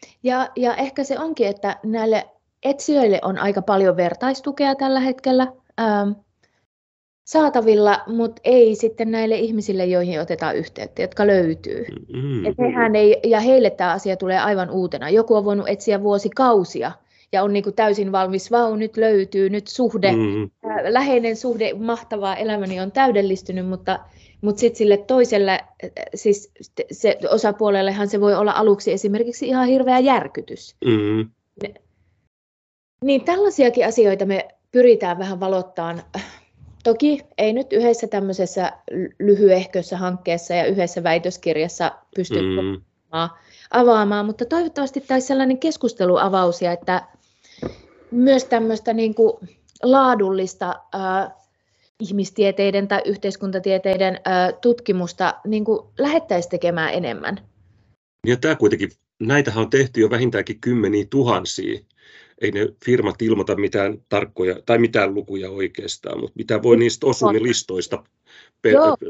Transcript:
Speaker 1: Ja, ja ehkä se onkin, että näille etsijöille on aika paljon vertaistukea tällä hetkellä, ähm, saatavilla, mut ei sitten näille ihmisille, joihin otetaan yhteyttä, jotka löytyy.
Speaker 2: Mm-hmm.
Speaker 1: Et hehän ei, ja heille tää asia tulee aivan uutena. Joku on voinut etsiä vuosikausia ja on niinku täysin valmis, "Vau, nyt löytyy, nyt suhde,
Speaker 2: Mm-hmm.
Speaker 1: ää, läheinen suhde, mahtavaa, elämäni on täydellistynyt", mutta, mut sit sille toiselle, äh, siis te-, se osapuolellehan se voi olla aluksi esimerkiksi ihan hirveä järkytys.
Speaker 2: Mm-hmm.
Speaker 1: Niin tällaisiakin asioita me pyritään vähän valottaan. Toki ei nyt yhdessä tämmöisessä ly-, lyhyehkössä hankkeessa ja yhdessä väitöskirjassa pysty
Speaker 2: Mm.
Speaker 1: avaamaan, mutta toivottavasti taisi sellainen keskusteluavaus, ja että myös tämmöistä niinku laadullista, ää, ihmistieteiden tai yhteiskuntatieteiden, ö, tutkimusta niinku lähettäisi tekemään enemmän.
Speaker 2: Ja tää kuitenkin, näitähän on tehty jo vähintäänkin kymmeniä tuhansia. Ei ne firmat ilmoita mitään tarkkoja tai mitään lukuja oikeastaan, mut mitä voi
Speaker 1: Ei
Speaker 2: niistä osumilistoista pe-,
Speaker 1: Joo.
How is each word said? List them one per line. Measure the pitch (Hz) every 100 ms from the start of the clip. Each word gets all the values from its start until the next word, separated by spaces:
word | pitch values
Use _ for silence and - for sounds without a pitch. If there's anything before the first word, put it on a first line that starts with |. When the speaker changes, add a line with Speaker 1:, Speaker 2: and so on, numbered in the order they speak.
| - _
Speaker 1:
Ja, | 247 254 262 -
ja | 247 -
ehkä | 269 277
se | 269 262
onkin, | 320 302 202
että | 202 202 -
näille | 220 226 220 214 - _ _ _
etsijöille | 269 277 - 285 226 196
on | 190 190
aika | 202 202
paljon | 185 196 190 180
vertaistukea | 175 175 254 269 285 285 277 269
tällä | 269 262
hetkellä, | 262 262 262 254 254 - _ -
ähm, | 226 208 202 208 _ _ _ _ _ _ _ _ _ _ -
saatavilla, | 311 302 247 220 208 208 202 -
mut | 233 226 226
ei | - 254 226 214
sitten | 226 220 220
näille | 226 220 220
ihmisille, | 226 220 202 190 180
joihin | 180 180 160
otetaan | 175 160 160 80
yhteyttä, | - - 107 -
jotka | - - 208
löytyy. | 190 165 160 - - - - -
Speaker 2:
Mm-hmm. | 127 139 123 208
Speaker 1:
Et | -
hehän | 240 247 226 214
ei, | 208 214
ja | 233 220
heille | 233 262 208
tää | - 180
asia | 180 196 185
tulee | 185 185
aivan | 208 202 180
uutena. | 185 180 147 143
Joku | 214 226 214
on | 202
voinut | 202 -
etsiä | 202 - 202
vuosikausia | 208 202 202 - 254 214 170 139 123 - _ _ _
ja | 185
on | 202
niinku | 202 202
täysin | 202 214 202 190
valmis, | 190 185 190 -
"Vau, | 233 233 214
nyt | 220 220
löytyy, | 220 202 196 196 190
nyt | 208 208
suhde, | - 240 214 190
Speaker 2:
Mm-hmm. | 113 107 104 104 _ 220
Speaker 1:
ää, | 214 160
läheinen | 240 277 247 226 220
suhde, | 254 226 220
mahtavaa, | 202 226 226 - 214 196 190
elämäni | 214 208 190 185
on | 190
täydellistynyt", | 269 262 202 196 190 - 185 185
mutta, | 185 - 185 - _ _ _
mut | 208 208
sit | 233 233
sille | 208 202
toiselle, | 202 254 240 208 196
äh, | 185 - _ - - - -
siis | 214 202 - _ - -
te-, | -
se | 202 214 - 175
osapuolellehan | 208 214 208 214 202 196 196 202
se | 208
voi | 208 190
olla | 208
aluksi | - 214 202 -
esimerkiksi | 196 208 208 233 - 277
ihan | 254 254
hirveä | 262 254 254
järkytys. | 262 233 - - - - - _ 123
Speaker 2:
Mm-hmm. | 110 104 110 110 _ _ - - - _ _ _ _ _ _ _ _ _ _ _ _
Speaker 1:
Niin | 269 269 330
tällaisiakin | 359 403 - 254 233 196
asioita | 220 208 196 196
me | 190 - _ _
pyritään | 247 247 214 180 175
vähän | 190 185
valottaan. | 190 190 185 - 165 170 - 214 - - _ _ - -
Toki | 233 226 294 285 - -
ei | 214
nyt | 233 262
yhdessä | - 233 233 220
tämmöisessä | 202 190 190 180 196 180 - -
ly-, | - 185 -
lyhyehkössä | 202 202 202 185 185 185 170 185
hankkeessa | 180 180 180 170 170
ja | 175 139
yhdessä | 196 175 180
väitöskirjassa | 170 170 175 - 170 156 175 - 165 - _ -
pysty | 170 -
Speaker 2:
Mm. | 95 92 95 95 - _ _ 160 165 - _ - -
Speaker 1:
avaamaan, | 247 240 220 202 208 208
mutta | 214 240
toivottavasti | 330 330 - 269 277
taisi | - 262 262
sellainen | 269 262 262
keskusteluavaus, | 320 302 233 - 180 180 190 190 180 175
ja | 175
että | 175 - 185 - _ _ _ _ - - - _ _ _
myös | 240 254 262 262
tämmöistä | 233 226 220 233
niinku | 226 226 214 220 - 180 _ _ _
laadullista, | 247 269 262 214 190 190 185 - 180 - _
ää, | 196 190 190 - - _ _ _ _ _ _
ihmistieteiden | 196 202 185 - 196 190 196 196 202
tai | 202 -
yhteiskuntatieteiden, | 196 196 - 196 190 190 190 190 185 190 185
ö, | 190 185 180 -
tutkimusta | 240 240 - 185 175 - 185 - 208
niinku | 214 208 214 - -
lähettäisi | 285 330 320 180 170
tekemään | 175 170 170 160
enemmän. | 180 147 101 80 196 - _ _ _ _ _ _ _ 117
Speaker 2:
Ja | 120
tää | 160 151
kuitenkin, | 104 - 98 - _ _
näitähän | 110 147 143 110
on | 110
tehty | 135 131 117
jo | 110
vähintäänkin | 117 123 107 - 104
kymmeniä | 123 120 98 104 101
tuhansia. | 139 123 92 92 - - - - _ _ - _ _
Ei | 104
ne | 101 107 - 120
firmat | 120 104 92
ilmoita | 110 104 95 95
mitään | 98 104 98 107 _
tarkkoja | 104 101 - 92 92 -
tai | 117
mitään | 113 113 98
lukuja | 101 98 98 95
oikeastaan, | 98 92 - - - - -
mut | - -
mitä | 113 110
voi | 120 117
Speaker 1:
Ei |
Speaker 2:
niistä | 117 - 139
osumilistoista | 120 107 107 120 113 - 92 - 92 - _ _ - _ _
pe-, | -
Speaker 1:
Joo. | 277 320 277